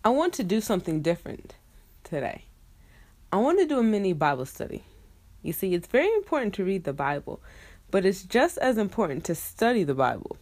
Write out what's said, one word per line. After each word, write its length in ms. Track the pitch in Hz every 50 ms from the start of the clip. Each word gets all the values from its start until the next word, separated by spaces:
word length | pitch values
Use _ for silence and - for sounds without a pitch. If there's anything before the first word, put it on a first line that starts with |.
| -
I 20 | 220
want 240 | 247 285 330 359 -
to 80 | - 220
do 160 | 175 196 220
something 400 | 214 - 220 180 180 175 160 156
different 540 | 147 165 170 175 - - - - - - - - _ - _ - - _ - - -
today. 400 | - 170 143 127 104 - - - - - _ - - - - - - - - - - - _ - -
I 100 | - 196
want 200 | 226 285 339 403
to 60 | 370
do 120 | 302 285 262
a 40 | 233
mini 300 | 220 214 202 202 190 175
Bible 320 | 147 156 147 143 127 131
study. 400 | - - - - - - - - - - - - - - - _ - - -
You 100 | - -
see, 220 | 170 - - 190 180
it's 160 | 175 175 -
very 180 | - 254 320 403 453
important 400 | 427 392 - 330 294 240 208 -
to 100 | - 190
read 220 | 185 196 190 160
the 80 | 147 135
Bible, 480 | 147 143 143 143 143 - - - - - - - - - - - - - -
but 140 | - 202 180
it's 180 | 190 196 190 -
just 340 | - - 233 285 339 - -
as 180 | - 254 247
important 480 | 220 208 196 - - 208 160 135 147 -
to 100 | - 170
study 480 | - - - - - 226 233 247 226 175
the 100 | 143 135
Bible. 440 | 131 131 120 117 92 82 - - -